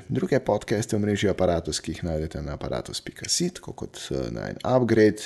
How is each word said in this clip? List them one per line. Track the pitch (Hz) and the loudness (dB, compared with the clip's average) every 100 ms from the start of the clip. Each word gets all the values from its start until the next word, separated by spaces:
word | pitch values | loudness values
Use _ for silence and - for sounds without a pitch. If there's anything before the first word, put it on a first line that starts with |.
| - | -2
druge | 117 185 131 | -2 0 0
podcaste | - 107 - 107 - 107 | 2 0 0 -2 0 0
v | |
mreži | 104 101 101 | 0 2 2
Apparatus, | 85 92 85 78 - | 2 2 2 0 -4
ki | - | -6
jih | 78 | -6
najdete | 87 78 78 73 | -4 -2 -4 -6
na | 73 | -8
apparatus | 71 67 64 - - | -8 -6 -6 -6 -10
pika | - - - | -10 -10 -4
si, | - 175 | 0 -2
tako | - - | -4 -12
kot, | - - - - | -10 -12 -10 -6
eh, | 67 60 | -4 -4
najin | 57 - - | -6 -8 -6
upgrade. | - 127 117 110 107 101 | 2 4 6 8 8 6